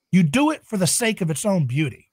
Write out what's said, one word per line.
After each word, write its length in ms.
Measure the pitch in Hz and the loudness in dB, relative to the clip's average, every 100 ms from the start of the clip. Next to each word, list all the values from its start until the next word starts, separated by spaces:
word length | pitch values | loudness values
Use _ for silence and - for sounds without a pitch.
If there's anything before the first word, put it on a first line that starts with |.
| _ | _
you 100 | 180 | 2
do 280 | 165 185 294 | 4 2 0
it 120 | 302 - | 0 -6
for 120 | 208 | -2
the 100 | 180 | 0
sake 340 | - 233 214 | 0 -2 -2
of 100 | 170 | -4
its 140 | 156 214 | -4 -2
own 200 | 190 135 | 0 0
beauty, 440 | 131 156 - _ | -2 -4 -6 _